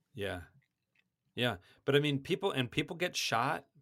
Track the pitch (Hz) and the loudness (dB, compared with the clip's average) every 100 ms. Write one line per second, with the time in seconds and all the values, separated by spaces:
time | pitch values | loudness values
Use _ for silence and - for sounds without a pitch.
0 | _ - 98 90 - _ _ _ _ _ | _ -8 -6 -6 -10 _ _ _ _ _
1 | _ _ _ - 123 95 - - - 143 | _ _ _ -2 -2 -2 -10 -6 2 4
2 | 147 139 139 180 196 135 120 - 151 170 | 4 0 0 0 0 0 -2 -2 -4 -4
3 | 175 - - 113 131 165 - _ | -4 -2 0 0 0 -2 -8 _